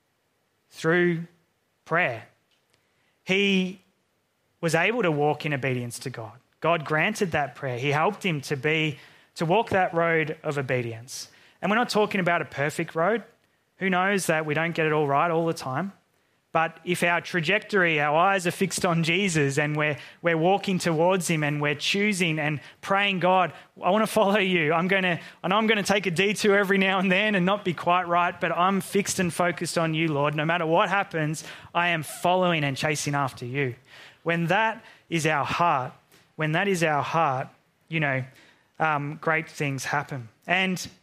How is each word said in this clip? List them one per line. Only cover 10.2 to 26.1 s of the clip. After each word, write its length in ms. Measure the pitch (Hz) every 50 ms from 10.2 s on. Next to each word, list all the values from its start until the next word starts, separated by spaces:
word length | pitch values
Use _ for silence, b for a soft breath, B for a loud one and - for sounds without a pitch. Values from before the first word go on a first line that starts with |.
| 156 147 156 - -
of 140 | - 139
obedience. 720 | 143 131 123 131 123 117 117 113 113 120 131 - - - b b b b b b b
And 80 | - 196
we're 80 | 208
not 120 | 233 247 -
talking 320 | - 208 208 208 214 196
about 200 | 175 175 170 165
a 40 | 151
perfect 500 | - - 139 143 156 - - 165 - -
road. 280 | 165 165 196 226 226 233 - _ _ _ _ _ _ _ _ _
Who 120 | - 180 190
knows 380 | 185 180 185 196 202 190 -
that 180 | - 160 156 160
we 80 | 151 143
don't 220 | 156 165 170 165
get 100 | 170 156
it 80 | 156 151
all 140 | 156 151
right 240 | 139 139 143 170 175
all 140 | 160 165 170
the 80 | 165 160
time? 400 | - - 135 131 143 190 196 - _ _ _ _ _ _ _ _ _ _ _
But 280 | - 165 160 165 - - -
if 200 | 180 175 - 185
our 180 | 170 175 165
trajectory, 800 | 160 - - 175 151 165 196 214 208 - 208 190 175 165 160 147
our 180 | 151 151 147
eyes 300 | 160 180 196 196 190 170
are 40 | 175
fixed 320 | - - 196 165 - - -
on 200 | 185 165 170 160
Jesus 560 | 160 165 190 208 190 156 156 143 139 135 156
and 180 | 147 147 151
we're, 200 | 151 151 151 139 B B B B B -
we're 140 | 170 165
walking 420 | 160 160 185 196 190 - 202 185 170
towards 480 | - 180 160 151 170 180 190 190 160
him 160 | - 170 156 151
and 180 | 143 147 147
we're 140 | 147 147 151
choosing 640 | 147 - - - 202 202 214 202 170 185 165 156 156
and 200 | 147 151 151 135 B B B _
praying, 380 | - - 196 196 202 202 190 180
"God, 340 | 165 180 185 185 175 160 B B B B _ - -
I 80 | -
wanna 160 | 196 214 220
follow 320 | - - 220 202 196 202 214
you. 340 | 190 190 180 175 156 147 170
I'm 140 | 165 180
gonna, 320 | 180 196 190 185 180 165 147 B B B B -
I 40 |
know 100 | 165 190
I'm 100 | 214 226
gonna 160 | 214 226 208 185
take 240 | - 196 214 180
a 40 | 190